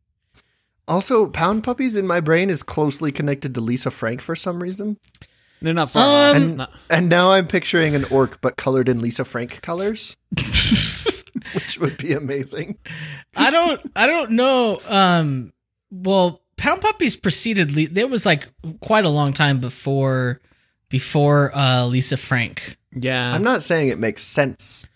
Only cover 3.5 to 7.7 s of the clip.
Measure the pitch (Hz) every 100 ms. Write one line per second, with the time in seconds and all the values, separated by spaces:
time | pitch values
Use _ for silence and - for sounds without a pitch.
3.5 | 123 113 123 131 - 113 127 - 165 185
4.5 | 175 180 190 208 208 _ - - _ _
5.5 | - 160 170 147 - 277 285 294 - 165
6.5 | 156 127 - - 160 175 175 185 190 170
7.5 | 180 -